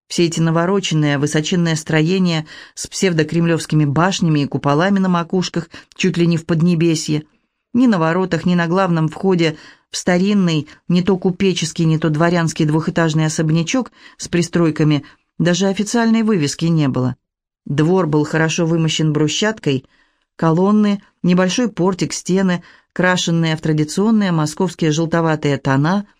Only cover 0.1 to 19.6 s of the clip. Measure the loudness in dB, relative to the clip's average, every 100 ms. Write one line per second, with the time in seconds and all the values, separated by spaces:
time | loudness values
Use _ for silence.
0.1 | -2 0 0 0 2 0 0 0 0 0
1.1 | 0 0 -2 -2 0 0 -2 -2 0 2
2.1 | 0 0 -2 -6 -14 -20 -16 -12 -2 0
3.1 | 0 0 0 0 0 0 0 0 0 0
4.1 | 0 0 0 -2 -2 0 0 2 0 0
5.1 | -2 -2 -2 -2 -6 -10 -14 -18 -4 -2
6.1 | 0 0 0 -2 0 2 2 2 0 -2
7.1 | -4 -6 _ _ _ _ 0 2 2 0
8.1 | 0 -2 -2 0 0 0 0 2 0 0
9.1 | -2 0 2 0 -2 -12 -20 _ -6 0
10.1 | 2 2 2 2 0 -4 -8 -2 0 2
11.1 | 0 0 0 0 0 -4 0 0 2 0
12.1 | 2 2 2 0 0 0 0 -2 0 0
13.1 | 2 0 0 0 0 0 -2 -4 _ -20
14.1 | -18 -4 -2 0 0 0 2 2 0 -2
15.1 | -18 _ -2 0 0 0 -2 -2 0 2
16.1 | 2 2 0 -2 -2 0 2 0 0 -2
17.1 | -6 _ _ _ _ -6 0 2 2 2
18.1 | 0 0 0 0 0 0 0 0 0 0
19.1 | 0 0 0 -2 -2